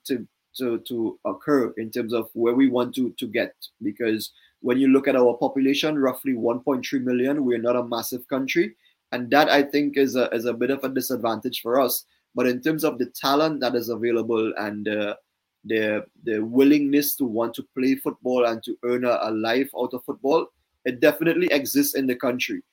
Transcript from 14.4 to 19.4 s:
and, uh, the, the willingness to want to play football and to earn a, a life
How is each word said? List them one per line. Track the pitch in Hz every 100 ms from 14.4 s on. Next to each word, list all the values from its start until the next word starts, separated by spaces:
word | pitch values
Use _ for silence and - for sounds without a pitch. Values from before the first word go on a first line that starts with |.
| 110 -
and, | 104 104 104
uh, | 104 104 101 _ _ _ _ 104
the, | 110 107 107 - _
the | 117 107
willingness | 113 127 139 147 143 143 143 -
to |
want | 127 110 117
to | 127 - 131
play | 131
football | 131 147 - 127 127
and | 120 113
to | 123 -
earn | 120 127
a, | 123 113
a | 110
life | 110